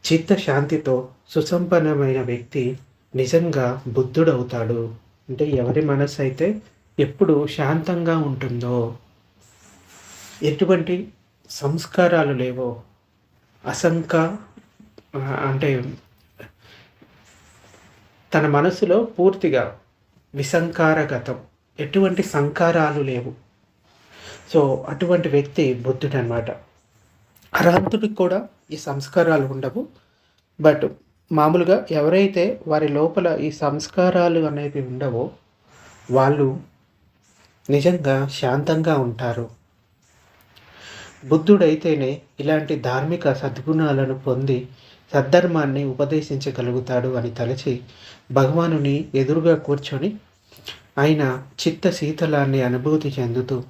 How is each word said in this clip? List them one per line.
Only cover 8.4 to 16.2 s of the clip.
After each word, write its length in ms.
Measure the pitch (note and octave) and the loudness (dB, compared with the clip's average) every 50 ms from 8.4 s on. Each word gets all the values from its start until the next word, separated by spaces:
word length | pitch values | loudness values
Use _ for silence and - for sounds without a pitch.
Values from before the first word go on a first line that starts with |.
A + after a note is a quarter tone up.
| C3+ B2+ A#2+ A#2+ A#2+ B2 B2 B2 A#2 A2+ A2+ A#2 _ _ _ _ _ _ _ _ _ _ _ _ _ - - _ _ _ - - - - - - - - - - - | -4 -6 -4 -4 -4 -2 -2 -2 -2 -2 -6 -12 _ _ _ _ _ _ _ _ _ _ _ _ _ -20 -20 _ _ _ -20 -20 -20 -20 -20 -20 -20 -20 -16 -4 -4
ఎటువంటి 680 | D3 C#3+ - F#3+ E3+ F#3 F3 E3 D#3+ F3+ F3+ G#3 - - _ _ _ _ _ _ _ | -4 0 0 2 2 2 2 2 -2 -4 -4 -6 -10 -14 _ _ _ _ _ _ _
సంస్కారాలు 840 | - - D3 C#3+ D#3 E3 - - - - F3+ F3 E3+ E3 D#3 C#3+ C#3 | -16 -6 -4 -2 -2 -2 -6 -6 0 2 4 4 4 4 2 2 0
లేవో, 500 | B2 B2+ B2+ B2 B2+ B2+ B2 A2+ A2 - _ _ _ _ _ _ _ _ _ _ _ _ _ _ _ _ - | -2 -2 -4 -4 -4 -6 -6 -6 -8 -14 _ _ _ _ _ _ _ _ _ _ _ _ _ _ _ _ -10
అసంక-, 680 | - - - E3+ E3 E3 D#3+ - - D#3+ D#3+ E3+ G3 G#3 - - - - _ _ _ _ - - _ - _ _ - | -8 0 0 0 0 0 -2 0 0 0 0 0 -2 -8 -14 -18 -20 -20 _ _ _ _ -20 -20 _ -20 _ _ -10
ఆ, 20 | C#3 | -8
అంటే 760 | C3+ C3+ C3+ - - C#3 C3+ C3+ D3+ D3 C3+ B2+ B2 C3+ C3+ - _ _ _ _ | -6 -4 -4 -4 -2 -2 -2 0 0 0 0 -2 -4 -6 -10 -14 _ _ _ _